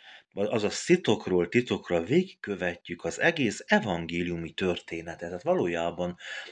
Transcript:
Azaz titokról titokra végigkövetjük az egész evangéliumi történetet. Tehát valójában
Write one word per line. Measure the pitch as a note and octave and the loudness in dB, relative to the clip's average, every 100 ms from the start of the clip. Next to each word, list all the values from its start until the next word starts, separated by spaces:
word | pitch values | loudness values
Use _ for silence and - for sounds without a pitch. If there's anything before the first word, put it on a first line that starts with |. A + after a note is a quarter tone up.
| - - _ | -20 -20 _
Azaz | F#2 G#2+ A#2+ G2+ - | -4 0 0 0 -2
titokról | - F3 - G#2+ - F2+ F2 | 4 4 6 2 4 2 4
titokra | A#2+ B2 G2 - F2 | 2 2 -2 0 0
végigkövetjük | E2 D#3+ F#3 - - F#2+ F2+ F2 - F2 | 4 2 2 -6 -8 -4 -4 -4 -10 -8
az | - - | -6 0
egész | E3 D#3 A#2 - - | 0 2 0 0 2
evangéliumi | G#3 G#2+ E2+ E2 F2 F2 E2+ E2 | 2 2 -2 -2 -2 -2 -4 -6
történetet. | - F#2+ F2 - E2 E2 D#2+ | -2 0 -2 -4 -10 -10 -10
Tehát | F2 F2+ | -8 -6
valójában | D#3+ F#3 F2+ E2+ E2+ E2+ F2+ F2 - - - | 0 0 2 0 -2 -2 -4 -6 -12 -12 -12